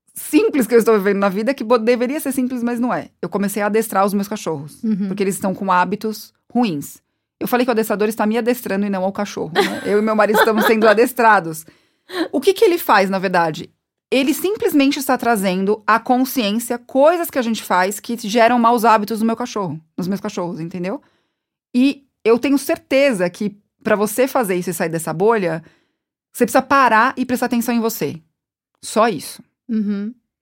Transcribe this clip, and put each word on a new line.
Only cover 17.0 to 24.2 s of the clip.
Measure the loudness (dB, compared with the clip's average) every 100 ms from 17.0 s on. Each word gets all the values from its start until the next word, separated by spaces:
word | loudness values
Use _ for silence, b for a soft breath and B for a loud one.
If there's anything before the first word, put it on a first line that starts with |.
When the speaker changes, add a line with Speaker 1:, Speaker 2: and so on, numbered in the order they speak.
| 4 4 -2
Speaker 1:
que | -4
a |
gente | -4 -4
faz | -2 0 0 -2
que | -8 -8 -2
geram | 2 4 4
maus | 2 4 4
hábitos | 2 2 -2
no | -2
meu | -2
cachorro, | -6 -6 -6 -8 _ -8
nos | -4
meus | -4
cachorros, | -6 -6 -6 -6
entendeu? | -10 -6 -6 -8 _ _ _ _ _ _ _
E | 2 2 0 _ _
eu | 0 2
tenho | 2 0
certeza | 0 -6 0 2 2 2 -2
que | -2 -8 -8 _ _
pra | -2 0
você | 0 0